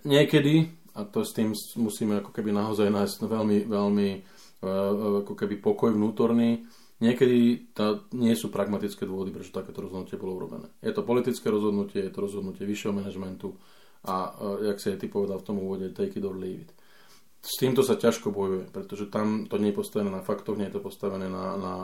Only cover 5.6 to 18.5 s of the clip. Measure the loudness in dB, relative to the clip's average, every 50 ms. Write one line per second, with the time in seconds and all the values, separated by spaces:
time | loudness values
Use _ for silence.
5.6 | 2 0 2 4 4 4 4 4 2 2 2 2 2 4 4 4 4 4 2 0
6.6 | -2 -12 -20 -20 -20 -20 -6 2 2 2 4 6 6 6 6 6 6 6 4 2
7.6 | -4 -12 -4 0 0 2 0 0 -4 -10 -4 0 2 2 2 2 0 -4 0 0
8.6 | 0 0 0 -2 -2 -4 -4 -6 -8 -6 -4 -4 -6 -6 -6 -10 -12 -10 -8 -8
9.6 | -8 -8 -10 -10 -10 -8 -8 -8 -10 -8 -10 -8 -6 -6 -6 -6 -8 -10 -10 -12
10.6 | -14 -16 -18 -6 -6 -4 -2 -2 0 2 2 2 2 0 -2 -2 0 0 2 2
11.6 | 2 2 2 0 -2 -2 -2 -4 -4 -4 -4 -4 -6 -4 -4 -6 -8 -8 -8 -8
12.6 | -4 -4 -4 -4 -2 -2 -2 -2 -4 -6 -8 -8 -8 -8 -10 -8 -10 -10 -10 -12
13.6 | -18 -20 -20 -20 -20 -20 -20 -12 -6 -4 -2 -2 -2 -4 -6 -6 -6 -4 -4 -2
14.6 | 0 -2 -2 -2 -2 -4 -4 -4 -6 -4 -2 -2 -2 -2 -2 -6 -6 -4 -4 -4
15.6 | -2 -4 -4 -6 -6 -8 -4 -4 -4 -4 -4 -4 -6 -6 -6 -6 -6 -8 -8 -8
16.6 | -12 -16 -20 -20 -20 -20 -20 -20 -20 -20 -20 -20 -20 -20 -20 -16 -10 -8 -4 0
17.6 | 2 2 4 4 4 4 4 4 4 2 2 4 -2 -4 -2 -2 -2 -2